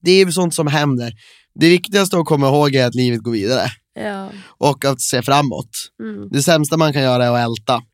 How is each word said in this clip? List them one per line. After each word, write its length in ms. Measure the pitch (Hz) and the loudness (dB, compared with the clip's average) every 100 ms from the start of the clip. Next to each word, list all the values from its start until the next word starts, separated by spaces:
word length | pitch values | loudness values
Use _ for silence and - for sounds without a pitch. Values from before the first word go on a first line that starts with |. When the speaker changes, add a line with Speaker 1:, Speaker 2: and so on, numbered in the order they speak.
Speaker 1:
det 100 | 170 | 4
är 160 | 190 185 | 4 4
ju 60 | |
sånt 220 | 165 180 | 2 -2
som 120 | 160 151 | 0 0
händer. 460 | 151 147 127 120 - - _ _ | 0 0 0 -4 -10 -20 _ _
Det 140 | - 165 | 2 4
viktigaste 500 | 175 175 196 190 180 | 4 2 0 0 0
att 60 | 160 | 0
komma 220 | 151 139 | 2 4
ihåg 260 | 143 147 | 4 2
är 120 | 135 123 | 2 0
att 80 | |
livet 260 | 120 127 120 | 0 0 0
går 100 | 117 | -4
vidare. 380 | 113 101 127 107 - _ | -4 -2 -2 -2 -8 _
Speaker 2:
Ja. 360 | - 214 196 196 202 190 | -12 -10 -10 -12 -16 -20
Speaker 1:
Och 380 | _ 143 139 | _ -2 0
att 160 | 139 131 | -4 -4
se 220 | - 127 | -4 -4
framåt. 480 | 123 139 143 82 - - - _ | 0 0 0 -6 -12 -14 -16 _
Speaker 2:
Mm. 260 | 110 104 101 | -14 -14 -6
Speaker 1:
Det 120 | 131 | -4
sämsta 340 | 143 160 151 160 | 2 2 0 0
man 160 | 156 | 0
kan 100 | 143 | 0
göra 220 | 131 123 123 | 0 2 2
är 40 | |
att 140 | 120 117 | 0 -2
älta. 320 | 113 - 123 110 | -6 -4 -4 -4